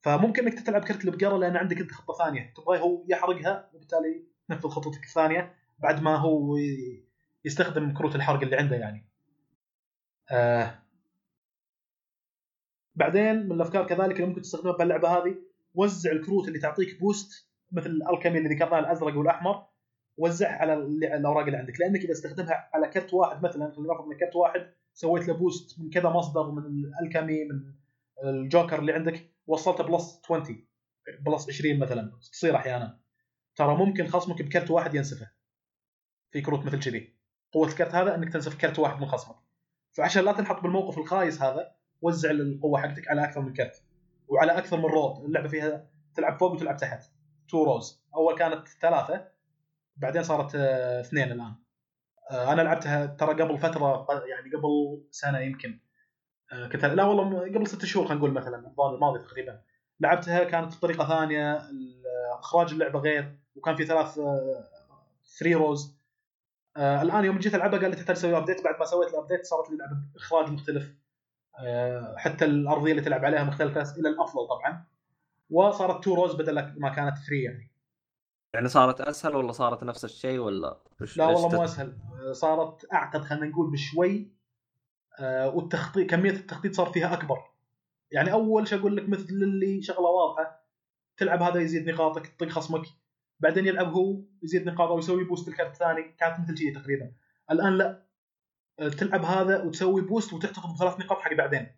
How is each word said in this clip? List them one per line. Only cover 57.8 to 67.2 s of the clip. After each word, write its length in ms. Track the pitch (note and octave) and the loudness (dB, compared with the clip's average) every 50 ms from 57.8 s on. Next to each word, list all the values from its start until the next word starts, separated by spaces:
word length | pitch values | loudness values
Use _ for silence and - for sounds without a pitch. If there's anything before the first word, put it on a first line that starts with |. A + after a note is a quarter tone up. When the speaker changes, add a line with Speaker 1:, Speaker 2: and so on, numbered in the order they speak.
| - | -8
Speaker 1:
شهور 200 | - - F#3+ D#3+ | -2 0 0 0
خلينا 140 | D#3 D3+ D3 | 0 0 0
نقول 140 | D3 C#3 C3+ | 0 0 0
مثلا، 240 | C3 A#2+ B2 B2 | -2 -4 -6 -10
رمضان 360 | A#2+ - - - C#3 C#3 C#3 B2+ | -10 -12 -12 -2 0 0 0 2
الماضي 240 | A#2+ D3 C#3+ B2+ A#2+ | 2 0 0 0 -2
تقريبا. 420 | - - - C3 B2+ B2+ A2 - _ _ _ _ _ _ _ _ | -8 -12 -12 -12 -12 -12 -14 -16 _ _ _ _ _ _ _ _
لعبتها 440 | D#3 D3 F3 F3 E3+ F3 E3+ F3 F3 | 4 4 4 2 2 0 2 2 2
كانت 340 | F3 E3+ E3 E3 E3 E3 | 2 0 -2 -2 -4 -4
بطريقة 300 | - - E3+ E3 D#3+ D3 | -2 -2 0 0 0 0
ثانية، 600 | C#3 E3 D#3+ D#3 D3+ D3+ D3+ D3 D3 D3+ D3+ D3 - | 0 2 0 2 0 0 0 0 0 -2 -2 -6 -10
ال-، 340 | C#3 C3 C3 - - - B2+ B2+ B2 B2 B2 - B2 - | -14 -14 -14 -14 -16 -12 -10 -8 -6 -4 -4 -6 -6 -8
إخراج 340 | - - - E3+ E3+ E3 D3+ | -8 2 2 2 2 2 0
اللعبة 260 | D#3+ D3+ C3+ C#3 C#3+ | -2 -2 0 0 0
غير، 380 | C#3 D3+ D3+ D3 C#3+ - - _ _ _ _ | 0 0 0 0 -2 -6 -14 _ _ _ _
وكان 200 | - - E3 D#3+ | -6 -4 -4 -2
في 100 | D#3 D#3 | -2 0
ثلاث، 340 | D3+ D#3+ D#3+ D#3 D#3 - D3+ | 2 2 2 2 0 -4 -6
آه، 440 | D3 C#3+ C#3 C3+ C3 C3+ C3 A#2+ - - - - _ _ _ _ _ _ _ _ _ _ - - | -4 -2 -2 -2 -2 -4 -6 -6 -8 -20 -20 -20 _ _ _ _ _ _ _ _ _ _ -14 -2
ثري 160 | D#3 E3+ E3+ | 2 2 4
روز. 420 | D#3 D#3 D3+ D3 C#3+ C#3+ - - _ _ _ _ _ _ _ _ _ _ _ _ _ _ _ _ | 4 4 2 0 -2 -6 -12 -16 _ _ _ _ _ _ _ _ _ _ _ _ _ _ _ _
آه، 240 | D3+ C#3+ C#3 C#3+ C#3+ | 0 2 2 2 4
الآن 240 | D#3 F3 F#3+ G#3+ | 2 2 4 4